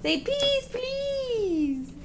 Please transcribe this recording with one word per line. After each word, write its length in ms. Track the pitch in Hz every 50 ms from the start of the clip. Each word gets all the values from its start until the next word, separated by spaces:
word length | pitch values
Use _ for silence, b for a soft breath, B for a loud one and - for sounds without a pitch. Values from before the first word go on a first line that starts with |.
| -
Say, 180 | 294 311 311
Peas, 480 | - - 539 571 571 554 571 554 523 523
please! 1200 | - 480 508 523 539 539 554 554 554 554 539 508 494 453 415 392 349 320 302 294 277 262 262 262 - -